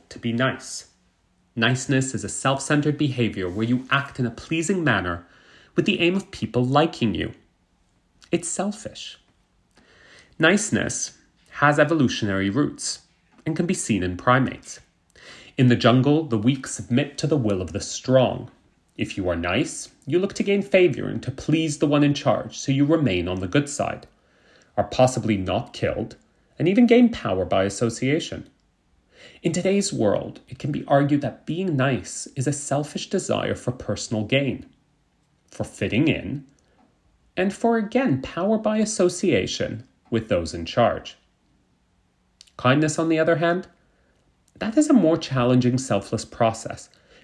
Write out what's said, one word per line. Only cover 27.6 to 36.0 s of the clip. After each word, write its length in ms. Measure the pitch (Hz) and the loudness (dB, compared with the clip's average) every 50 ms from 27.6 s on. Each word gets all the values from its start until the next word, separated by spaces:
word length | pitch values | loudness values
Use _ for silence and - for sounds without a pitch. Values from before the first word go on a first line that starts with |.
| 95 | 2
association. 800 | 101 - - 120 113 117 - 123 131 147 170 - - - - - - _ _ _ _ _ _ _ _ _ _ _ _ _ - - - - - - | 0 0 0 -2 -2 -2 -2 -2 -2 -2 -2 -4 -6 -10 -12 -12 -16 _ _ _ _ _ _ _ _ _ _ _ _ _ -20 -20 -20 -12 -6 -4
In 80 | 175 | -2
today's 400 | 160 180 175 190 196 202 196 - | -2 0 0 0 0 0 0 -2
world, 480 | - 120 110 101 98 - - - - - _ - | -2 0 0 2 2 0 -2 -6 -12 -16 _ -20
it 120 | - - | -16 -10
can 120 | - 131 | -6 -6
be 140 | - - - - | -6 -4 0 2
argued 320 | 151 139 147 139 147 143 | 4 4 4 4 2 0
that 240 | 135 113 - - - | -2 -4 -8 -8 -8
being 300 | - 156 175 190 185 151 | -8 -6 -4 -2 -2 0
nice 540 | 127 127 139 127 95 - - - - - - - 135 | 0 0 0 0 -2 -4 -8 -12 -12 -12 -10 -6 -4
is 100 | 123 151 | -2 -2
a 60 | 143 | -2
selfish 560 | - - - 135 143 147 - - 190 - - | -4 -4 -4 -2 -2 -2 -4 -6 -10 -8 -4
desire 460 | - 185 - - - - 95 - 104 | -4 -4 -2 -2 -2 -2 -2 -2 -4
for 180 | - - - - | -4 -4 -6 -6
personal 500 | - - - 101 - - - 113 107 107 | -6 -6 -8 -6 -6 -6 -4 -4 -4 -2
gain, 420 | 104 131 139 139 131 - - - - _ _ _ _ _ _ _ _ _ _ _ _ _ _ _ _ | 0 0 0 0 0 -4 -6 -10 -16 _ _ _ _ _ _ _ _ _ _ _ _ _ _ _ _
for 140 | - - - | -10 -10 -10
fitting 420 | - - - 104 95 101 123 | -8 -6 -6 -4 -2 0 2